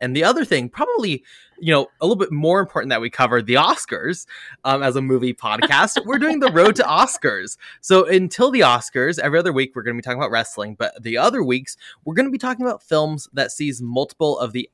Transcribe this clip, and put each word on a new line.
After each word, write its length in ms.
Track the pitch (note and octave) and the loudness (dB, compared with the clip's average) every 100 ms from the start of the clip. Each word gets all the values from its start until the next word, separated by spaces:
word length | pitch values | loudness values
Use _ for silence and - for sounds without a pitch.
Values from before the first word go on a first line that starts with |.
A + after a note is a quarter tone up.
and 120 | B2+ | -4
the 120 | C3+ F3+ | 2 2
other 180 | C#4+ | 2
thing, 240 | C4 D3 B2 | 0 -2 -2
probably, 560 | - A4+ A#4+ G#3+ C#3 _ - _ - | -4 -2 0 -2 -4 _ -20 _ -8
you 100 | D#3+ | 0
know, 160 | D3 C3+ - | 2 0 -2
a 40 | E3 | -2
little 120 | G#3+ | 0
bit 160 | F#3+ | -2
more 260 | D3 D#3 F#3 | 0 2 2
important 300 | F#3 D#3 C3+ | 0 -4 -2
that 100 | A#2 | -2
we 100 | A2+ | -4
cover, 320 | - B2 A#2+ | 0 2 2
the 120 | G#2+ | 2
Oscars, 720 | B2 F3+ D#4+ - - C#3+ F3 - - - - C3 | 2 4 0 -4 -6 -6 -8 -12 -20 -20 -8 -2
um, 180 | C#3 | 0
as 140 | C3+ C3 | 0 -2
a 40 | |
movie 320 | C3 C3 B2 | 0 0 0
podcast. 720 | B2 A2+ A2 - C#3+ G#3 C4+ G3+ | -4 -4 -2 2 4 2 0 -2
We're 140 | C4+ | 0
doing 220 | D4+ D#4 | 0 2
the 100 | C4 | 2
Road 240 | E3 G3+ - | 6 4 4
to 80 | |
Oscars. 720 | - D#3 C4 - C3+ G2+ G2 - - - | 2 2 2 0 -2 -2 -8 -14 -20 -10
So 240 | - F#3+ | 4 4
until 480 | E3 F#3+ F#3 - B3+ | 6 4 2 0 2
the 80 | B3+ | 4
Oscars, 580 | D3 A#2+ - C3 C3+ F3 | 4 4 0 -2 -2 0
every 220 | C#3+ D#3+ | 0 0
other 140 | F3+ | 2
week 180 | C3+ C3 C3 | 0 -2 -4
we're 60 | |
gonna 120 | A2+ A#2+ | -8 -8
be 60 | |
talking 180 | B2+ B2 | -6 -6
about 120 | C3+ | -2
wrestling, 440 | A2+ A2+ - G#2 G#2+ | -2 -4 -6 -10 -6
but 260 | A2+ - | -6 -6
the 160 | A2+ A#2 | -6 0
other 240 | F#3+ B3 | 0 0
weeks 360 | C#3 B2+ C3 - - - | -2 -2 -4 -18 -20 -14
we're 120 | - D#3+ | -6 -2
gonna 160 | C4+ | -2
be 60 | B3+ | -2
talking 280 | B3+ A#3+ B3 | -6 -4 -4
about 180 | - | -6
films 460 | - D#3 D3+ D3+ - | -2 0 0 -4 -8
that 220 | C3+ A#2+ | -6 -6
sees 280 | - D3 B2 | -4 -6 -6
multiple 560 | A#2+ B2+ D3 - D#3 C#3 | -6 -4 -4 -2 -2 -2
of 140 | A#2+ | -4
the 180 | A#2+ - | -6 -6